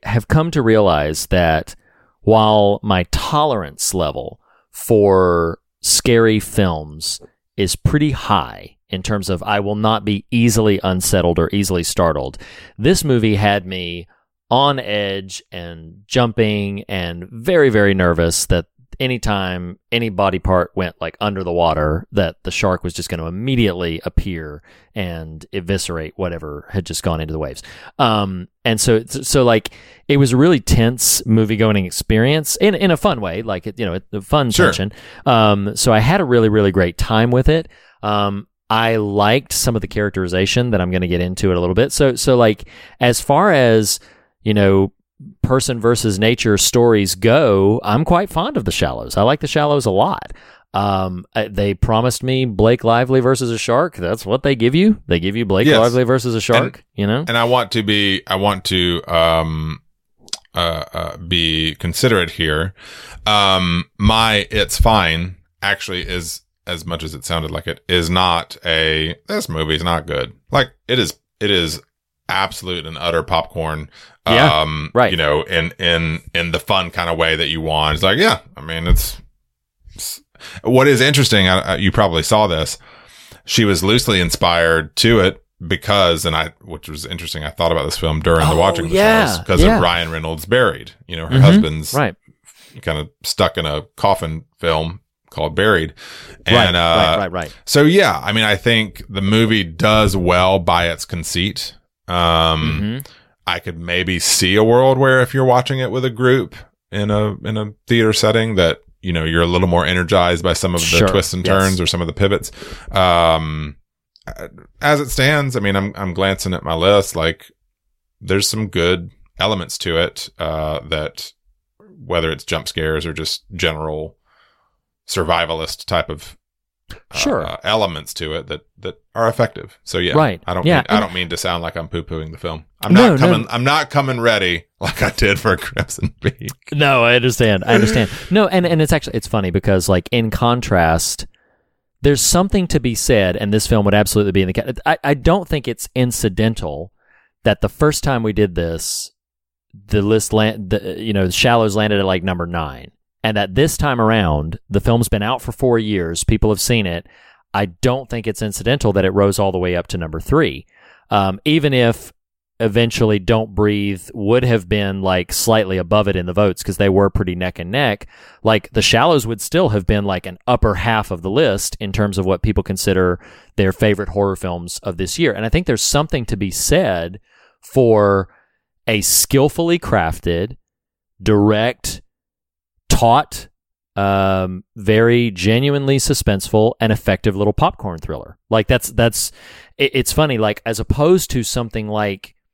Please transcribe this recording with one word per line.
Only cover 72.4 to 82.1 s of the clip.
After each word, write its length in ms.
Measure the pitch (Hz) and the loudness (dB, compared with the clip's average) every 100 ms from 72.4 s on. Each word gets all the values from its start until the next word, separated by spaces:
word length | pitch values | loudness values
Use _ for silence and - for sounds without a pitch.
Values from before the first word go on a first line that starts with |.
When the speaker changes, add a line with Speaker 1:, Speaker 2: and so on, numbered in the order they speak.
| 98 - 92 87 76 | -2 -4 -10 -10 -10
Speaker 2:
and 120 | 80 | -8
utter 240 | 85 85 | -2 -2
popcorn. 640 | 76 82 80 - 80 78 73 - - _ - | -2 -4 -4 -6 -6 -8 -10 -18 -20 _ 0
Speaker 1:
Yeah, 320 | 82 151 76 | 2 4 2
Speaker 2:
Um, 280 | 78 78 76 | 0 -4 -4
Speaker 1:
right. 200 | 120 120 | 0 2
Speaker 2:
you 40 | 87 | 2
know, 260 | 76 73 | 0 0
in, 300 | - 87 80 - | 0 -2 -2 -2
in, 420 | 90 82 82 80 - | 0 0 0 -4 -6
in 160 | - 85 | -4 -2
the 80 | 82 | -4
fun 320 | - 98 87 | -2 -2 -2
kind 180 | 87 85 | -4 -4
of 80 | 82 | 0
way 200 | 80 80 | 0 0
that 100 | 78 | -2
you 140 | 80 | -4
want. 340 | 80 78 78 | -2 0 0
It's 80 | 76 | 0
like, 160 | 95 110 | 0 2
yeah, 220 | 220 87 - - | 2 0 -6 -18
I 40 | |
mean, 280 | 73 82 82 | -12 -6 2
it's, 340 | 90 - - - _ _ _ _ _ - | 2 0 -8 -20 _ _ _ _ _ -20
it's, 260 | - - - _ _ - - | -16 -14 -14 _ _ -20 -8
what 240 | - 127 135 | 2 4 6
is 120 | 131 | 6
interesting, 460 | 131 143 135 107 92 | 4 2 2 4 4
I, 140 | 92 | 2
I, 160 | - 78 | 0 0
you 160 | 95 | 0
probably 320 | 98 101 | 2 2